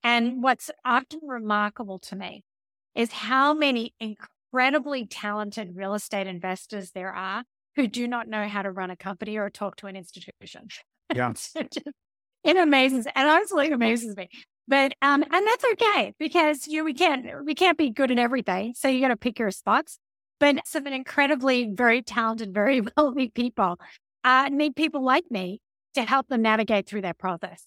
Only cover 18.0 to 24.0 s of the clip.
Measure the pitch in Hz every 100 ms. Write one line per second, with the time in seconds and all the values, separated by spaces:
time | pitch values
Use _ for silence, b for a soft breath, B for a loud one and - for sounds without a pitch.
18 | 269 240 240 254 - 185 220 247 269 254
19 | 269 233 247 214 220 - - 233 320 -
20 | _ _ _ _ 285 285 - 320 285 269
21 | 262 - 277 294 262 254 233 196 240 233
22 | 233 - 226 226 214 190 208 262 208 -
23 | 294 254 254 - 240 - 190 180 B B